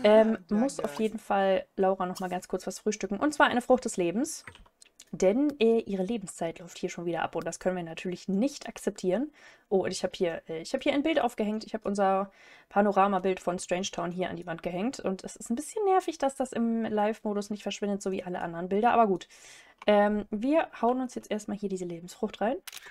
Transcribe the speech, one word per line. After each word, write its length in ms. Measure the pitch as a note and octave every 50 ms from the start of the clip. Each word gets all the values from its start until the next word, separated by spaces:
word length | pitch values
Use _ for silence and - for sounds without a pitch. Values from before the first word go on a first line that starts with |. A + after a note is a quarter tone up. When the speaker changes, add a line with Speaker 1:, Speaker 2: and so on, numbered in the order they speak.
Speaker 1:
ähm, 360 | B3+ G#3 G#3+ A3 A3 A3 A3 - - -
Speaker 2:
Ah, 40 | G#3
Speaker 1:
muss 240 | G#3+ B3 C#4 - -
Speaker 2:
danke. 120 | - A3
Speaker 1:
auf 80 | - -
jeden 220 | A3 G#3+ G#3 G#3+
Fall 440 | - - G#3 G3 G3 G3 F#3+ F#3 - - _
Laura 280 | - F#3+ F#3+ F#3+ F#3+ F3+
noch 140 | F3+ F#3+ -
mal 100 | F#3+ F3+
ganz 200 | F3+ F#3 - -
kurz 180 | - F3+ -
was 140 | G3 F#3 -
frühstücken. 380 | - G#3+ G#3 - - F#3+ G3+ G3
Und 140 | - D4+ D4+
zwar 120 | - D4
eine 140 | A#3 A3+ B3
Frucht 240 | - - B3+ B3 -
des 120 | A3 -
Lebens. 480 | - F3 E3+ F3 A3+ D4 D#4+ - - - - - - - - _ _ - _ _ - - _ -
Denn, 400 | D#3 F#3+ F#3 G#3+ C4 D4 D4 C#4 -
äh, 180 | A3+ A3+ A3+ A3+
ihre 220 | - - G3 F#3+
Lebenszeit 560 | F#3 F#3+ A#3+ - F3+ - - - F3 E3 D#3+ -
läuft 180 | E3+ E3+ - -
hier 100 | - F3
schon 140 | - F3+ E3+
wieder 180 | F3 E3 D#3+
ab 140 | - - -
und 100 | E3 E3+
das 140 | E3 E3+ -
können 160 | - F#3 F#3
wir 80 | F3+ E3+
natürlich 420 | E3 D#3+ - - F#3 F3+ - -
nicht 400 | - F#3+ G3 B3 C#4+ - - -
akzeptieren. 640 | - - - - G#3 G3+ - - F3+ F3+ A3 C#4+ D4+ - - - - - _ _ _
Oh, 160 | G#3 F#3+ F3+
und 80 | -
ich 100 | F#3+ -
hab 140 | - F#3 -
hier, 260 | - F#3+ E3+ E3 - - -
äh, 120 | E3 D#3+
ich 140 | E3+ - -
hab 80 | C4+
hier 100 | - D4+
ein 120 | C4 C#4+ C#4
Bild 160 | D#4+ D#4+ C#4+
aufgehängt. 440 | A#3+ A#3 - - G#3+ G#3 G#3+ A3 -
Ich 80 | -
hab 140 | - A3 -
unser 460 | G3+ G3+ G3+ G3 F#3+ F#3+ F#3+ G3+ G3 - _ - - - - - _
Panoramabild 680 | - G3+ G#3 G#3 G3 G3 F#3+ G3+ G3 F#3 F#3 F#3+ F#3 -
von 220 | - F#3 F3 F#3
Strange 300 | - - F3+ F3+ G3 -
Town 180 | - - E3+ F3+
hier 180 | E3+ F#3 F3+ -
an 60 | -
die 120 | E3+ F3+
Wand 180 | F3+ E3 E3+ -
gehängt. 340 | F3 F3 F3+ G3+ C4 C#4 -
Und 240 | - F#3+ F#3+ F#3
es 140 | - - -
ist 140 | - - -
ein 40 | A#3
bisschen 300 | C4+ D4+ - - A4 G#4
nervig, 340 | F#4+ F#4 F#4 - F4 - -
dass 160 | C#4 C4+ -
das 180 | - C4 -
im 320 | - A3+ A#3 A#3 A3+ A3+ A3
Live-Modus 680 | A3 G#3+ G#3 G#3 G#3+ A3+ - - G#3+ G3+ G3+ G3+ -
nicht 120 | G#3 G3+
verschwindet, 400 | - G3+ G3 - G#3 G3+ G3+ G3
so 80 | - G3
wie 140 | F#3+ F#3+ -
alle 160 | F3+ F3+ -
anderen 280 | - E3+ E3+ E3 F3+ F3+
Bilder. 220 | G3 G#3 G#3+ -
Aber 160 | - A#3 A3+
gut, 220 | G3+ F#3 E3 - - - - - - - - - - _ _ -
ähm, 400 | - G#3 G3+ G#3 G#3 G#3 G#3 G3+ -
wir 380 | G#3+ G3+ A3+ C4+ D4+ E4 - - - -
hauen 180 | A3+ A#3 B3+ B3+
uns 140 | B3+ B3 -
jetzt 160 | - - -
erstmal 260 | G#3 G#3+ G#3+ - G#3
hier 120 | G3 G#3 G3
diese 160 | F#3+ F3+ F3+
Lebensfrucht 560 | E3+ E3+ E3 F3 F3 - - A3 G#3 - -
rein. 160 | G3+ A3 C#4 - - - - - - -